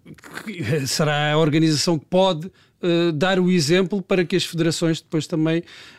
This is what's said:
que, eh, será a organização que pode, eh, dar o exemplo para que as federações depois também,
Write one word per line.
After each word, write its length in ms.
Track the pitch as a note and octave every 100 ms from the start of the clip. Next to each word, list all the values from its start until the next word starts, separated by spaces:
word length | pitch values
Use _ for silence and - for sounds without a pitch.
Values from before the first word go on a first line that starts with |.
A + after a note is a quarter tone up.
| E3+ D#3 - -
que, 200 | - F3+
eh, 220 | G#2 D#3 C3+
será 440 | - D3+ D3 D3+
a 60 | D3+
organização 640 | D#3+ D#3 D#3+ D3+ - E3
que 60 | -
pode, 460 | F3+ F#3+ E3 F#3 - _ _
eh, 300 | F3+ E3+ E3+
dar 260 | D#3 F#3 F#3+
o 100 | F3+
exemplo 520 | F3+ C#3 F3+ F#3 G3+
para 220 | F3 F#3+
que 120 | F3 F3+
as 100 | -
federações 560 | E3 E3 D#3 E3 D#3+
depois 240 | - D#3+ C#3+
também, 380 | D#3+ D#3 E3 E3+ - -